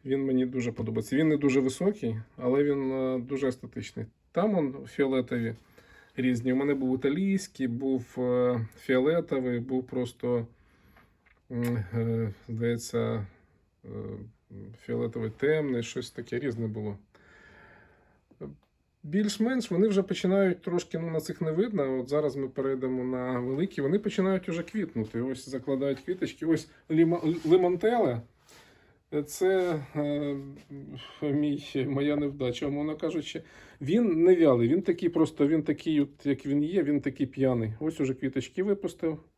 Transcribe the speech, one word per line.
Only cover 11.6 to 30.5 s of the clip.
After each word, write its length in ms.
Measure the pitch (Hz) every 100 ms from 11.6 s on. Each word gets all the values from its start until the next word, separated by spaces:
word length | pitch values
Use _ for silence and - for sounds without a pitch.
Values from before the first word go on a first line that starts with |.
| 120 120 92
е, 400 | 117 113 113 110 98 -
здається, 760 | 113 117 117 - 120 117 113 98 - _ _ _ _
е, 40 | - 104 104 107 110 _ _ 98 101 113
фіолетовий 460 | - 120 120 117 110
темний, 520 | - 143 156 147 120
щось 280 | 113 135 120
таке 280 | - 117 -
різне 280 | 143 113 113
було. 320 | 110 107 101 _ _ _ - - - - - - _ _ _ _ _ 147 143 _ _ _ _
Більш-менш 680 | 151 180 208 - 226 262 -
вони 180 | 175 214
вже 140 | 196
починають 600 | 190 180 185 196 196 180
трошки, 360 | - 175 - 165
ну, 120 | 165
на 100 | 160
цих 200 | 156 -
не 100 | 156
видно. 500 | 156 233 202 135 131
От 80 | 123
зараз 280 | 147 151 139
ми 120 | 135
перейдемо 560 | 123 135 131 131 127
на 360 | 127 127 127 127
великі. 420 | 123 135 190 -
Вони 160 | 139 196
починають 500 | 214 208 190 190 185
уже 140 | 170
квітнути. 580 | 170 220 175 117 107 117
Ось 280 | 127 127 -
закладають 520 | 131 143 135 139 135
квіточки. 460 | - 185 143 - 156
Ось 240 | 160 - - _
ліма-, 460 | 160 165 170 156 170
лимонтеле. 800 | 156 185 180 180 220 240 170 117 - _ _ - - _ _ _ _ 147 147
Це, 540 | - 190 190 180 156 135 151
е, 400 | 147 147 143 139 139